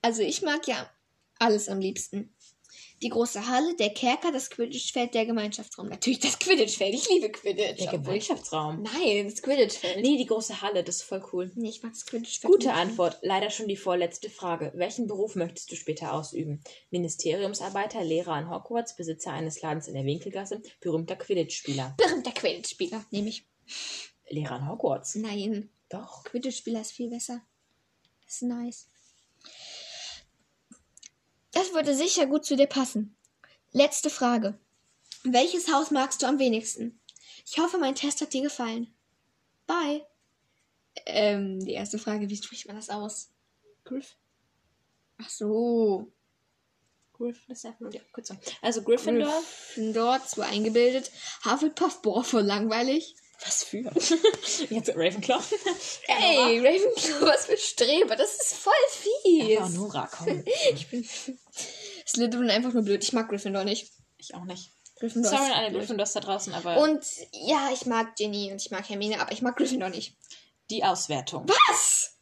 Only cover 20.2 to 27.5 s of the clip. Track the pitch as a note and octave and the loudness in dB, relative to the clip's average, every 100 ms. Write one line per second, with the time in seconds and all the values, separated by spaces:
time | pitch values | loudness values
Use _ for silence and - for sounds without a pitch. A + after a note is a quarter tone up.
20.2 | G3 F#3+ G3 G#3 - _ F3+ E3+ E3 F#3 | -4 -10 -8 -10 -10 _ -2 -2 -2 -8
21.2 | - F#3+ D#3 - - C3+ C3 - F#4 D#4+ | -2 0 0 -4 -6 -4 -4 2 4 4
22.2 | A#3+ - F#3 C3+ - - F3+ A3 G#3 G3+ | -4 -4 -4 -4 -10 -6 -6 -6 -6 -4
23.2 | G#3 G#3+ _ _ _ - - - - _ | -4 -8 _ _ _ -14 -12 -12 -16 _
24.2 | - D3 C#3+ B2+ C#3 A3+ E3+ - - G#3 | -10 -6 -4 -6 -6 -2 0 0 -4 -8
25.2 | A3 G#3 G3+ G#3 G#3 _ _ F#3+ A#3 - | -6 -4 -4 -4 -6 _ _ -14 -14 -18
26.2 | - B3 B3+ A#3+ - A3+ G#3+ - A#3+ A#3+ | -10 -6 -6 -8 -6 -6 -6 -8 -8 -8
27.2 | - A#3+ _ | -10 -12 _